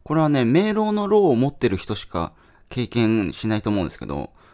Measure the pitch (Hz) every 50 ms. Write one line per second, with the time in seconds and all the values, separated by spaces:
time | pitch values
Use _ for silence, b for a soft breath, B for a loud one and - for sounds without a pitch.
0 | _ - 151 160 160 151 147 135 123 113 127 165 202 214 214 220 214 214 208 208
1 | 208 196 208 214 202 170 127 113 127 139 - - - 120 95 92 - - 107 -
2 | - - - 87 85 - b b b b b b b b - 127 120 - - 117
3 | 117 110 113 110 101 85 - - - 110 110 104 - 110 104 101 87 76 - -
4 | - - 71 71 62 - b b b b